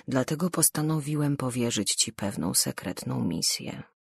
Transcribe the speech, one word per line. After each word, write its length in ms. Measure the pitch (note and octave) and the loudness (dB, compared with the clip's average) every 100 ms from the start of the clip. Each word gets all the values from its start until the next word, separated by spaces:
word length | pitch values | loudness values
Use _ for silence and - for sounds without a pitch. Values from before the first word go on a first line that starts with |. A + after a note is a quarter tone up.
| - | -2
Dlatego 420 | C3 B2+ D#3 F3+ | 0 0 0 0
postanowiłem 880 | E3+ D#3 D3+ D3+ D#3 C#3+ D3+ D3 C#3+ | 2 2 2 2 2 0 2 2 2
powierzyć 580 | B2+ B2 A#2+ A2 G2 | 0 0 0 2 0
ci 180 | - - | 0 0
pewną 420 | - G2+ - E3 | -2 -4 -2 0
sekretną 720 | F#3+ - - - - - C3 | 2 0 -2 -6 -6 -4 -2
misję. 580 | - - D3+ - - - - _ | 0 0 0 -2 -6 -10 -12 _